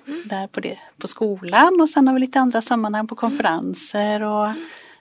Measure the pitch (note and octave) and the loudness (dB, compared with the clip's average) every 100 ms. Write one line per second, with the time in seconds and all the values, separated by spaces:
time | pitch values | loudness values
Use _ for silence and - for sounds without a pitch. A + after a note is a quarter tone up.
0 | - D#4 F4 F#3+ G3 - F#3+ F#3+ - _ | -10 -12 -8 -8 -6 -8 -8 -12 -18 _
1 | - - A3 F#3+ F3+ G3+ D#4+ F#4 D#4 D4+ | -12 -4 -4 -4 0 6 6 6 4 4
2 | C4 C4 B3+ C4+ B3+ A#3 A3 A#3+ G#3+ G#3+ | 4 4 2 2 2 0 0 -2 0 -2
3 | A3 A3 A#3+ C#4+ G3+ E3 F#3 F3+ - G#3 | -4 -4 -4 0 0 0 -4 -8 -8 -4
4 | G#3 G#3+ G#3+ G#3+ G#3 A3 E4 - - - | -2 -2 -2 0 -2 -4 -12 -18 -20 -20